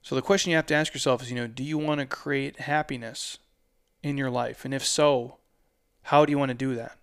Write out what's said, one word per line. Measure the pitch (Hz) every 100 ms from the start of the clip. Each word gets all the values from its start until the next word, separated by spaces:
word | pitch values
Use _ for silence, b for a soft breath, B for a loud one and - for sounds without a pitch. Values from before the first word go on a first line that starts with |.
So | -
the | 135
question | - 196 180
you |
have | 160 -
to |
ask | 151 156
yourself | 139 143 123
is, | 123
you |
know, | 123 117
do | 117
you | 143 151
wanna | 151 147
create | 135 - 147 139 139 -
happiness | 139 151 151 127 113 - - - _ _ _ _ _ _
in | 143 139
your | 131
life? | 123 120 123
And | 131
if | 135
so, | - - 147 131 123 - _ _ _ _ _ _
how | - 147
do | 151
you | 143
wanna | 135
do | 123 131
that? | 120 117 -